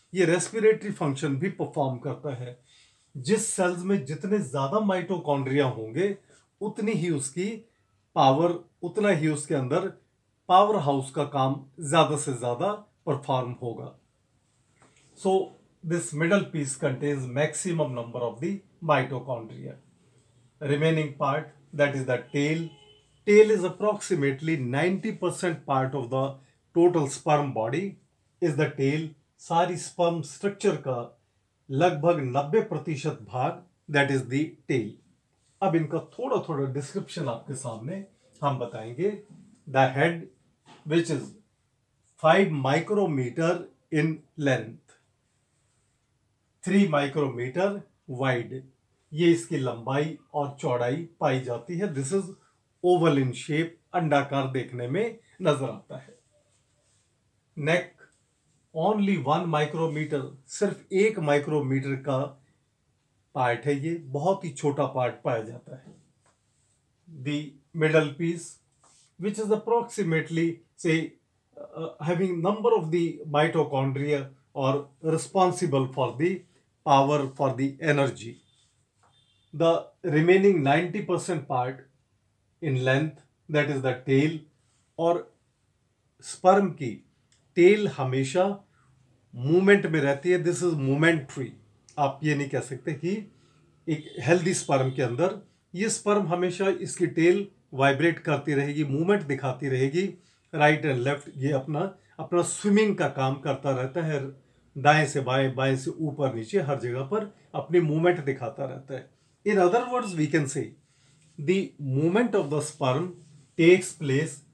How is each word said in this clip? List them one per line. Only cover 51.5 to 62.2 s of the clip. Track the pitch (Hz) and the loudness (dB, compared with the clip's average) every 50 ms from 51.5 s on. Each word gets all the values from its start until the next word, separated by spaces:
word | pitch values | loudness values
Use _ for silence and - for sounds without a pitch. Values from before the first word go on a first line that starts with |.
| 120 117 - - 175 170 | -8 -8 -8 -8 -6 -4
है। | 208 185 143 | -4 -4 -4
This | 135 135 135 196 196 | -4 -4 -2 -2 -4
is | 185 175 - - _ _ _ _ _ _ _ _ - | -4 -6 -12 -18 _ _ _ _ _ _ _ _ 2
oval | 180 180 165 165 160 143 139 | 4 4 6 6 4 4 4
in | 131 123 123 - - | 2 0 -2 -6 -6
shape, | - 147 156 170 165 - _ _ _ - | -4 -2 -2 -2 -4 -8 _ _ _ -2
अंडाकार | 180 165 151 147 143 139 - 139 139 131 131 | -2 2 4 4 2 2 0 -2 -4 -2 -2
देखने | 127 131 120 - 127 123 120 123 | -4 -6 -6 -6 -8 -8 -6 -4
में | 143 190 233 226 233 - _ _ _ - | -2 -2 -4 -4 -6 -12 _ _ _ -2
नजर | 185 160 143 131 135 117 | 2 2 2 2 -2 -6
आता | - - - - - 131 | -8 -10 -16 -16 -18 -18
है। | - - - _ _ _ _ _ _ _ _ _ _ _ _ _ _ _ _ _ _ _ _ _ _ _ _ _ _ _ _ | -18 -20 -20 _ _ _ _ _ _ _ _ _ _ _ _ _ _ _ _ _ _ _ _ _ _ _ _ _ _ _ _
Neck, | 160 143 151 170 180 - - - _ - _ _ _ _ _ _ _ _ _ _ _ _ _ - | -4 0 2 2 2 0 -4 -12 _ -20 _ _ _ _ _ _ _ _ _ _ _ _ _ -4
only | 160 165 202 220 208 202 196 196 151 127 | 0 0 2 2 2 2 2 2 2 2
one | 139 151 175 180 165 | 0 0 0 0 0
micrometer, | 151 151 151 151 185 160 165 160 147 151 151 139 151 135 131 - - - _ - | 0 0 0 0 -2 -2 -2 -2 -2 -4 -4 -4 -4 -4 -4 -8 -12 -18 _ -16
सिर्फ | - - 208 190 165 - - - | -4 -2 -2 -2 -2 -6 -8 -2
एक | 196 185 214 220 208 190 | 2 2 2 2 2 0
माइक्रोमीटर | 156 143 147 147 139 151 151 147 135 131 135 135 131 139 135 135 - 147 | 2 2 2 2 2 0 0 0 0 0 0 -2 -2 -2 -6 -4 -4 -2
का | 135 131 | -2 -2